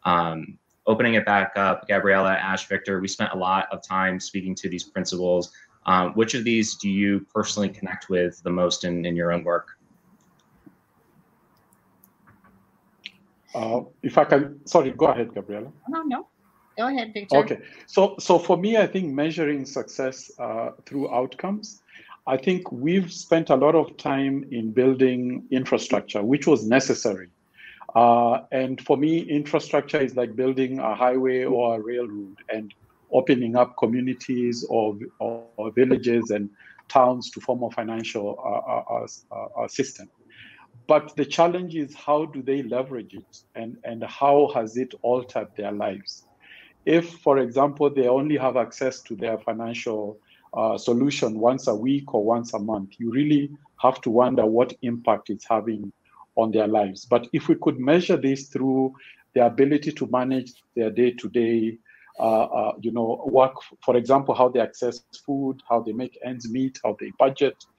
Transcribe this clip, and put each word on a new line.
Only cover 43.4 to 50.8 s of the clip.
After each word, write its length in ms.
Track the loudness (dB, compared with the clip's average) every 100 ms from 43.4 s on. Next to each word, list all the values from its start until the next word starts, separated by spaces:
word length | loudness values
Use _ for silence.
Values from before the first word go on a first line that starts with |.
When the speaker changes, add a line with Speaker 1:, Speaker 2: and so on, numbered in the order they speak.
| _ -14
Speaker 2:
and, 220 | -12 -12
and 200 | -12 -10
how 480 | -10 0 4 6 4
has 240 | 0 -4 -4
it 160 | -6 -4
altered 460 | -2 0 -2 -8 -8 -8
their 160 | -8
lives? 540 | -4 -6 -6 -12 -20 _ _ _ -20 -20 _ 0
If, 240 | 2 0
for 300 | -4 2 2
example, 500 | 2 2 0 2 0
they 180 | 2 2
only 300 | 2 2 0
have 200 | 0 0
access 440 | -2 -2 -6 -6
to 140 | -14 -8
their 240 | -6 -6
financial, 800 | -6 -6 -6 -8 -6 -6 -6 -12 _ _ _
uh, 240 | -2 -2
solution 600 | 0